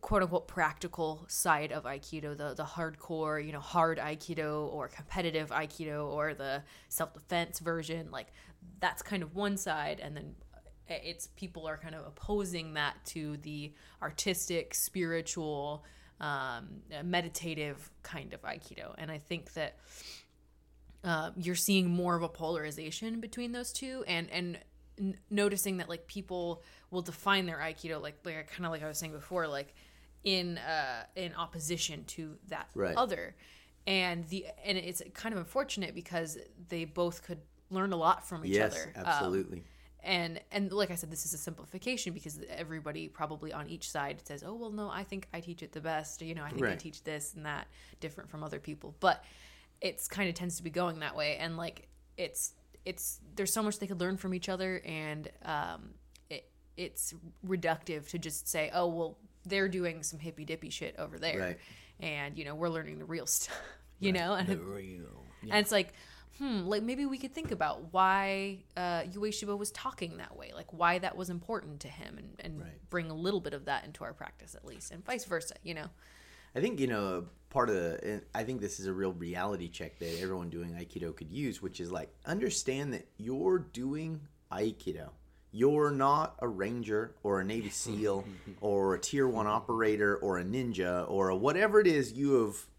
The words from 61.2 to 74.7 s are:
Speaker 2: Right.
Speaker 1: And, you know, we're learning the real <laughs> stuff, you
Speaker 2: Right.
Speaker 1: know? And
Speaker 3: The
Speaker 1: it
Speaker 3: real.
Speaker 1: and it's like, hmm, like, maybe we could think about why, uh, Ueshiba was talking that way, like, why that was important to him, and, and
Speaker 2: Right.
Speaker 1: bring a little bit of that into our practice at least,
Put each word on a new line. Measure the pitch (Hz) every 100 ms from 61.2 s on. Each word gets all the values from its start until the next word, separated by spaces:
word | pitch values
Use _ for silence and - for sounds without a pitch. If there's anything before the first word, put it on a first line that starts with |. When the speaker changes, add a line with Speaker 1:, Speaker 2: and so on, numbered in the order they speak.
| 165 143
Speaker 2:
Right. | 92 87 - - - -
Speaker 1:
And, | 160 147 143 147
you | 143
know, | 151
we're | 170
learning | 165 151 156
the | 156
real | 165 127
<laughs> | -
stuff, | - - - - - -
you | 196
Speaker 2:
Right. | 180
Speaker 1:
know? | 170
And | 196 180
Speaker 3:
The |
Speaker 1:
it | 165
Speaker 3:
real. | 170 101 190 90 71 65 65 -
Speaker 1:
and | -
it's | 208 208
like, | 214 180 - - - - -
hmm, | 277 214 180
like, | 208
maybe | 226 254 285
we | 262
could | 262
think | 320 320
about | 190 156 139 160
why, | 185 190 190 196 196 196 190 - -
uh, | 180 170
Ueshiba | 170 190 214 208 202 202
was | 208
talking | - 262 - 170 165
that | - -
way, | - 160
like, | 170
why | 170 170 180
that | 185 -
was | 180
important | 175 175 226 151 147
to | 143
him, | 147 - -
and, | - -
and | - 151
Speaker 2:
Right. | 165 156 -
Speaker 1:
bring | 180 160
a | 156
little | 175 202
bit | 165
of | 143 139
that | 139 -
into | 147
our | -
practice | 139 - - - -
at |
least, | -